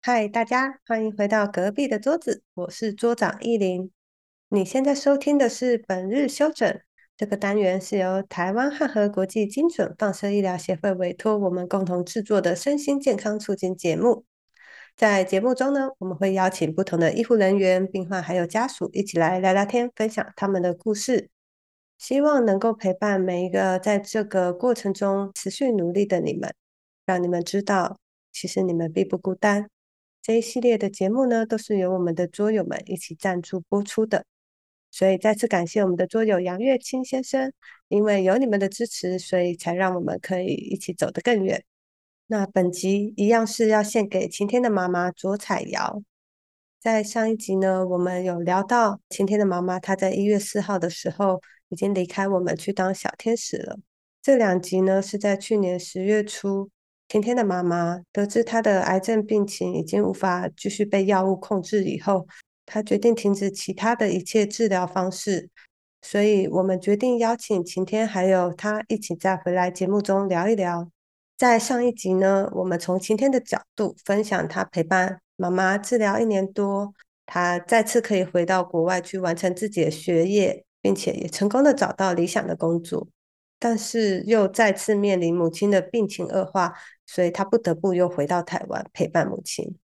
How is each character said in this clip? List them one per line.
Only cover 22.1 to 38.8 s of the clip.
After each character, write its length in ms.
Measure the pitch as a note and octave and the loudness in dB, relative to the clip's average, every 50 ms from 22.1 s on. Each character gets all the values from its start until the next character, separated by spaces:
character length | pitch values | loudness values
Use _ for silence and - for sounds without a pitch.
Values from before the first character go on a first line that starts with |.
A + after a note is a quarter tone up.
| B3+ C#4 | 0 2
望 240 | C#4+ D4+ D4+ C#4 A#3+ | 4 4 4 4 4
能 140 | A3 F#3+ G3 | 4 2 2
够 140 | G#3 A3+ A3 | 2 0 -2
陪 200 | A3 - F#3+ F#3 | 0 -2 -2 -2
伴 280 | F#3 G#3+ G#3 G3+ F#3+ | 0 0 0 2 2
每 240 | F#3 F3+ F3+ F3 F3+ | 0 0 0 -2 -2
一 40 | F3+ | 0
个 300 | F3+ F#3+ F#3+ F#3+ F#3 F#3 | 0 0 2 2 0 0
在 180 | F#3 G#3 G#3 | 0 0 0
这 280 | G3+ G3+ - - A3 G#3 | 0 -2 -2 -4 -4 -4
个 280 | G#3 - F#3+ F3+ F3+ F3 | 0 0 0 0 0 -2
过 220 | F3+ A#3 B3+ A#3+ | -2 0 0 0
程 180 | A#3 - G3 F#3+ | 0 -2 -4 -2
中 380 | - G3+ G3 G3 G3 G3 G3 G3 | -2 0 0 0 0 -2 -4 -8
持 120 | - - F#3+ | -8 -8 -8
续 220 | - - C#4+ C4 | -4 -2 0 0
努 220 | A#3 G3+ E3+ E3+ F3 | 2 2 0 0 0
力 120 | G3 G3+ | 0 0
的 140 | G#3 F#3+ F3 | 2 0 0
你 180 | E3 D3+ C#3+ | 0 -2 -4
们， 160 | - - - - _ _ _ _ _ _ _ _ _ _ | -4 -6 -8 -10 _ _ _ _ _ _ _ _ _ _
让 160 | - F#3 F3+ F3 | -2 -2 0 0
你 60 | F3 | 0
们 160 | F3+ F3 E3+ | 0 -2 -2
知 180 | - - G3+ G3+ | -2 -4 -4 0
道， 340 | G3+ G#3 F#3+ F3 - G3 _ _ _ _ _ _ _ _ | 0 0 2 0 0 -4 _ _ _ _ _ _ _ _
其 160 | - - F#3+ | -12 -10 -6
实 120 | - - | -2 -2
你 120 | F#3+ F3+ E3+ | 0 0 0
们 180 | E3 E3 D#3+ D#3+ | 0 -2 -2 0
并 140 | F#3 F#3+ | -2 -2
不 100 | G3 - | 0 -2
孤 200 | F3+ - F#3+ F#3 | -4 -4 -6 -4
单。 340 | - - G#3 G3+ G3+ G#3 A3 _ _ _ _ _ _ _ _ _ _ | 0 2 2 2 2 -2 -6 _ _ _ _ _ _ _ _ _ _
这 120 | - - A3+ A#3 | -4 0 0 0
一 20 | |
系 180 | A3+ A3+ - B3+ | 0 0 -6 0
列 180 | A#3 B3 A3+ | 2 2 2
的 140 | G#3 G3+ G3 | 4 0 -4
节 180 | G3 - G3 F#3+ | -2 0 0 0
目 180 | A3 B3+ C4+ B3 | 2 2 2 2
呢， 180 | A#3 A3+ A3+ | 2 0 0
都 100 | A3 A3+ | 0 -2
是 220 | A3 - - G#3+ G3 | -6 -2 -2 0 0
由 140 | F#3 F3+ F#3 | 2 0 0
我 60 | F#3 | 0
们 120 | F3+ E3+ E3 | 0 -2 0
的 140 | E3 F3+ | -2 -2
桌 240 | F3 - - G#3 G#3+ | -4 -2 -2 0 0
友 140 | A3 G#3 F3 | 2 0 -2
们 180 | - - - - | -2 -6 -8 -8
一 100 | - F#3 | -8 -10
起 180 | - - - E3+ | -10 -10 -14 -16
赞 260 | - - G3 F#3 F3+ | -4 -2 -2 -2 -2
助 200 | E3+ - - F#3 | -4 -6 -8 -8
播 200 | E3+ _ - G3+ G3+ | -4 _ -2 -2 -2
出 200 | G3+ - - A3 | -2 -2 -2 0
的。 200 | A3 G3+ F#3+ - _ _ _ _ _ _ _ _ _ _ _ _ _ | 0 0 -2 -4 _ _ _ _ _ _ _ _ _ _ _ _ _
所 160 | - - F#3+ | -4 2 2
以 100 | F#3+ G3 | 2 2
再 160 | F#3 - G#3+ G#3+ | 4 2 0 2
次 140 | G#3+ - | 2 0
感 180 | A3+ - F3+ F3 | 0 0 0 0
谢 160 | E3 - G#3+ G3+ | 0 0 0 2
我 40 | |
们 80 | F#3+ F3+ | 2 2
的 100 | F3 F#3 | 0 -2
桌 200 | F3+ - A3 A3+ | -2 0 0 2
友 160 | A3 G3+ F3 | 2 2 2
杨 180 | F3+ F3+ F3+ F#3 | 0 -2 -4 -2
月 180 | A3+ C4+ C4+ | 0 2 0
清 280 | B3 - - - C4 C4 | 0 -2 -6 -6 -6 -4
先 180 | - - C4 C4 | -4 -4 -6 -4
生， 300 | - - C4+ C4 C4+ - _ _ - - _ _ | -2 -2 -2 -2 -2 -6 _ _ -20 -20 _ _
因 160 | _ - G#3 G#3 | _ 0 2 2
为 220 | G#3+ G3+ G3 F#3+ | 4 2 4 4
有 120 | F#3 F#3+ | 4 4
你 100 | A#3+ C4+ | 4 2
们 120 | B3 G#3 G3+ | 2 2 0
的 100 | G3 F#3+ | 0 -2
支 160 | G3 - | -2 -4